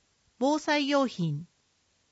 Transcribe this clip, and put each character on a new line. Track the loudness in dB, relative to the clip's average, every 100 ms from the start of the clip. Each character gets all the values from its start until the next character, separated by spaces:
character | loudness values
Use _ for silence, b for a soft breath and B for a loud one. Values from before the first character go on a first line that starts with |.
| _ _ _ _
防 | 0 0
災 | 0 0 2
用 | 2 0
品、 | -2 -4 -4 -8 _ _ _ _ _ _